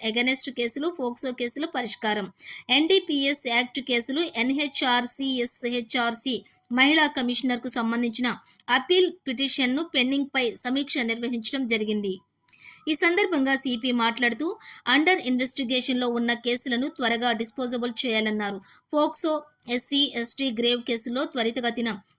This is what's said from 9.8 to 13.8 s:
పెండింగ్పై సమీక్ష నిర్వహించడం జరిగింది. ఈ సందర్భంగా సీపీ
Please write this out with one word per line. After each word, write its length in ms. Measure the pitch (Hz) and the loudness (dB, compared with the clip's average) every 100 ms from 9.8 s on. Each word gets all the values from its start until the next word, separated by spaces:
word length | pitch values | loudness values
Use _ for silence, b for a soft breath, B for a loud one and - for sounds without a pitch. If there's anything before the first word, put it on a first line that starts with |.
పెండింగ్పై 720 | 330 269 254 277 277 269 233 | 0 0 2 0 0 0 0
సమీక్ష 440 | 190 247 269 285 269 | 0 0 -2 0 -2
నిర్వహించడం 680 | 226 226 240 240 220 277 240 | -2 -2 -4 -4 -2 -2 0
జరిగింది. 520 | 226 214 214 202 190 _ _ B B B B 302 | 0 0 -2 -2 -6 _ _ B B B B -4
ఈ 60 | |
సందర్భంగా 600 | 302 339 349 381 302 269 269 | 2 2 4 2 2 2 2
సీపీ 360 | 269 240 | 0 -2